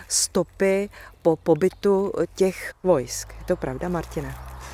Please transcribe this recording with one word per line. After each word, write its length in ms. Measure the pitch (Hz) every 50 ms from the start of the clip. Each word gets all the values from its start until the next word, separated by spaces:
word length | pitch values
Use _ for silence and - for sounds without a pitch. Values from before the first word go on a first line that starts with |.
| -
stopy 840 | - - - - - - 190 165 - - - 196 190 190 196 202 208 - - - - - _
po 140 | - 170 160
pobytu 800 | - - 175 160 147 180 185 - - - 202 196 190 202 196 - - 170 - -
těch 380 | - 190 190 175 - - - - _ -
vojsk. 500 | 185 170 135 123 - - - - - - -
Je 60 | -
to 100 | - 180
pravda, 340 | - - 139 127 127 175 180
Martine? 460 | 175 165 156 - - 160 139 135 131 - - - - - - -